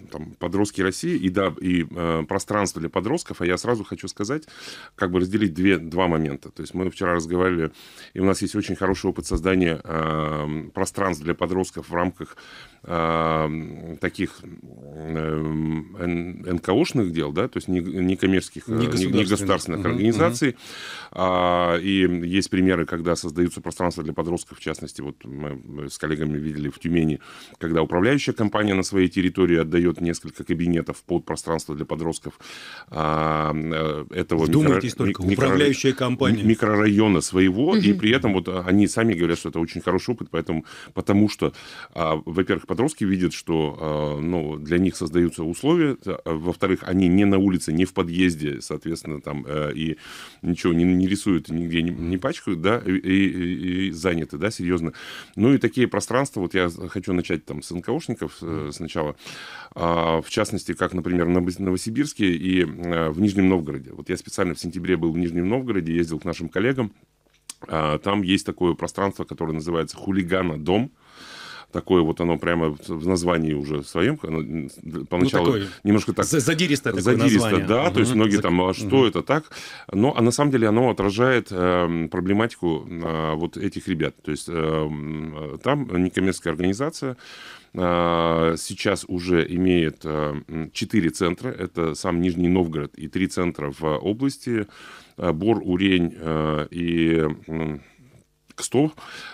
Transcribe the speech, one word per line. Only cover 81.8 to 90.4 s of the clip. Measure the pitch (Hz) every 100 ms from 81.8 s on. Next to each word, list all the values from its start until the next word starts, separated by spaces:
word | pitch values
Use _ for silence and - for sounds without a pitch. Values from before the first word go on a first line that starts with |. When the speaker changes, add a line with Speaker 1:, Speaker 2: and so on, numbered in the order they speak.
| 85 82 78
Speaker 1:
проблематику, | 90 90 101 117 - 85 78 - 85
а, | 82 80 80 78
вот | 82 -
этих | 98 - -
ребят. | 80 71 -
То | 76
есть, | 73 -
эм, | 82 78 78 76 76 73 78 78 76 76 76
э, |
там | 123 147 127 90
некоммерческая | 90 - 95 85 85
организация, | 78 90 98 147 - 135 123 - - - - _ 90
а, | 90 87 85 85 82 82 82 80
сейчас | - 98 104 90 -
уже | 90 87 85 - 87
имеет, | 92 87 78 - 78
э, | 76 76 73